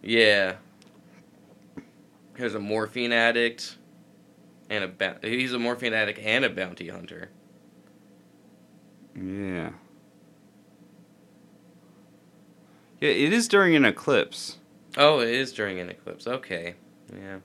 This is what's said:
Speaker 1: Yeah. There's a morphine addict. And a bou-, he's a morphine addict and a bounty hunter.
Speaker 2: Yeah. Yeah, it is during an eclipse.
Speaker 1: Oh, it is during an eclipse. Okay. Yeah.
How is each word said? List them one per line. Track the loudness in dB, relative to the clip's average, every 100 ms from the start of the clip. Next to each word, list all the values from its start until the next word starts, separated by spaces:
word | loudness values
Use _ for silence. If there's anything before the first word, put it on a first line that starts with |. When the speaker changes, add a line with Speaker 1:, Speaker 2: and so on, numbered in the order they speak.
Speaker 1:
Yeah. | 2 4 6 6 2 -4 -16 _ -20 -20 -20 -20 -20 -20 -20 -20 -20 -20 -20 _ -20 _ -20 -6
There's | -4 -4
a |
morphine | -2 -2 -2 -4 0
addict. | 4 4 4 0 -2 -14 -16 -20 -20 -20 _ _ _ -20 -20 -8
And | -6
a | -6
bou-, | -4 -4 -4 -4
he's | -2 -2
a | -2
morphine | -2 -2 -2
addict | 0 -2 -2
and | -2 0 0
a |
bounty | -2 -8 -8 -12
hunter. | -12 -14 -14 -16 -20 _ -20 -20 -20 -20 -20 -20 -20 _ _ _ -20 -20 -20 -20 _ -20 -12
Speaker 2:
Yeah. | -8 -6 -6 -6 -8 -12 -20 -20 _ _ _ _ _ _ _ _ -20 -20 -20 _ _ _ -20 -20 -20 -20 _ -20 -20 _ _ _ -20 -20 _ -20 _ -2
Yeah, | 0
it | 2 4
is | 2 4
during | 4 6 6
an | 6
eclipse. | 2 2 2 2 -6 -14 -14 -20 -20 -12 4
Speaker 1:
Oh, | 4 6
it | 2
is | 0 -4
during | -4 -4 -4
an | -10
eclipse. | -12 -14 -12 -8
Okay. | -8 -6 -8 -8 -14 -20 -20 -20
Yeah. | -18 -14 -16